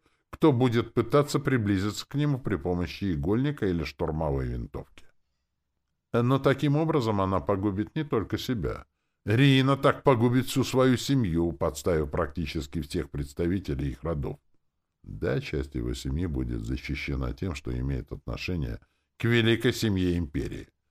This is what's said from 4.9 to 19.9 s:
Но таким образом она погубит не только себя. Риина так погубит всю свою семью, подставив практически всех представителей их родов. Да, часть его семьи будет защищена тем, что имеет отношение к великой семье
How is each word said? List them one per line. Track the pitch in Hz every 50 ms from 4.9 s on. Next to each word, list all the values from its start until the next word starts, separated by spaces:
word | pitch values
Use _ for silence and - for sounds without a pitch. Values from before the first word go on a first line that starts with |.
| _ - - - _ _ _ _ _ _ _ _ _ _ _ _ _ _ _ _ _ _ _ _ -
Но | 117 120 123 135 135
таким | 135 143 135 135 151 147 139
образом | 151 165 160 160 151 117 113 107 101
она | 95 92 98 92
погубит | 76 - 104 95 98 104 95 98 107 - _
не | 151 151
только | 147 - 113 90 - -
себя. | - - - 131 107 73 - 107 - - _ _ _ _ _ _ _ _
Риина | - 107 117 143 143 135 131 131 135 139
так | 135 139 139 - - -
погубит | 143 135 113 120 123 120 131 120
всю | 110 - 135 120
свою | - - 131 127 131 123
семью, | 113 - - 139 135 117 92 78 82 85 85
подставив | 73 - 92 82 78 - - 98 87 78 76 71
практически | - 80 85 78 - - 85 73 - 82 73 - - 85
всех | 78 73 - 90 73 -
представителей | - 71 71 71 - - 87 85 92 101 95 - 71 65 71 69
их | 62 - -
родов. | 82 82 73 65 - 147 - _ _ _ _ _ _ _ _ _ _ _ _ -
Да, | 95 - - - - 65 69
часть | 69 - - 71 65 67 -
его | 64 58 60 60
семьи | - - 65 65 78 90
будет | 87 73 65 64 60 58 57
защищена | 55 57 65 - - - 73 - - - 69 65 65 60 60
тем, | - - 98 76
что | - - - 62
имеет | 62 64 67 69 62 - -
отношение | - - _ - 58 - - - 90 85 71 58 57 - _ _ _ _ _ _ _
к | _ -
великой | 113 120 120 113 113 117 113 117 127 117
семье | - - 110